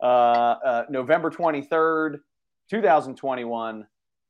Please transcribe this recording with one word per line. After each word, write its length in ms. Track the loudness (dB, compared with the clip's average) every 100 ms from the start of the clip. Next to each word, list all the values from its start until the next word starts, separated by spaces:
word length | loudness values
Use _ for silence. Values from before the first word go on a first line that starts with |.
uh, 40 | 2
uh, 800 | 4 4 4 2 0 -2 -2 -2
November 400 | -4 0 0 0
twenty-third, 920 | -2 -2 -2 -2 0 0 0 -4 -6 _ _ _ _ _
two 120 | 0
thousand 340 | 2 2 0 -6
twenty-one. 720 | -6 -6 -6 -6 -8 -10 -16 _ _ _ _